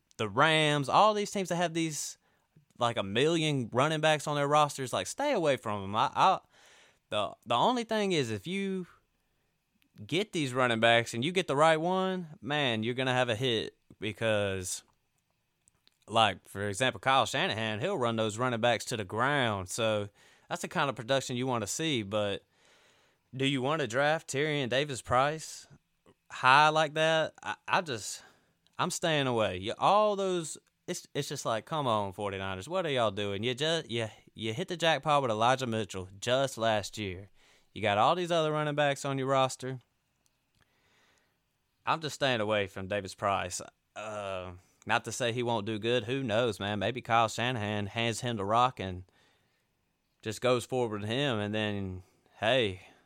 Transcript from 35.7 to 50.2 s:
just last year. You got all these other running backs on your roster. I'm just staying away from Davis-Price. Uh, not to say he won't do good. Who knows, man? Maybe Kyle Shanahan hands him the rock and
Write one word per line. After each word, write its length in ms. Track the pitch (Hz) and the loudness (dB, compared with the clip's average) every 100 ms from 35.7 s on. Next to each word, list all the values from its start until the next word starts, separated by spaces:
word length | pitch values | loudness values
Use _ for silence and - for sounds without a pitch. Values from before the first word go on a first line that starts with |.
| 110 104 95 92 98 | -4 -4 -8 -12 -6
just 380 | 120 131 135 113 | 0 2 0 0
last 400 | 113 107 - 110 | 0 0 -2 -6
year. 320 | 98 90 101 _ _ _ _ | -8 -8 -14 _ _ _ _
You 80 | 95 | -4
got 160 | 104 101 | 2 4
all 180 | 127 175 | 4 2
these 160 | 170 | 0
other 200 | 170 156 | 0 0
running 240 | 151 151 147 | 0 -2 2
backs 300 | 143 139 139 | 0 0 -4
on 120 | 135 | -2
your 100 | 131 | 0
roster. 520 | 135 131 - 131 131 _ _ _ _ _ _ _ _ _ _ _ _ _ _ _ _ _ _ _ _ 117 | 2 2 -2 -8 -10 _ _ _ _ _ _ _ _ _ _ _ _ _ _ _ _ _ _ _ _ -2
I'm 160 | 160 | -2
just 140 | 151 - | -4 -2
staying 260 | 139 117 | 0 2
away 260 | 104 107 95 | 2 0 0
from 220 | 98 95 | -6 -4
Davis-Price. 720 | 104 95 - 104 92 90 - - - _ 98 | -4 -4 -2 0 0 -2 -8 -12 -18 _ -12
Uh, 540 | 107 104 98 92 90 90 _ _ 107 | -10 -8 -6 -8 -10 -14 _ _ 0
not 200 | 117 117 | 0 0
to 60 | |
say 180 | 110 120 | -4 -2
he 120 | 123 | 0
won't 220 | 120 113 101 | 0 -2 -2
do 140 | 110 | -4
good. 240 | 113 123 | 0 0
Who 180 | 110 139 | 0 -4
knows, 380 | 127 107 123 98 | 0 2 0 0
man? 200 | 101 104 | -4 -2
Maybe 200 | 101 127 | -2 -2
Kyle 300 | - 117 113 | 0 2 2
Shanahan 560 | - 123 123 104 104 101 | 0 -4 -2 -2 -2 -4
hands 360 | 117 117 107 | -2 -2 -2
him 140 | 123 110 | -4 -4
the 80 | |
rock 380 | 98 113 127 - | 2 4 2 0
and 220 | 95 90 - _ _ _ _ _ _ _ _ _ _ _ | -8 -8 -14 _ _ _ _ _ _ _ _ _ _ _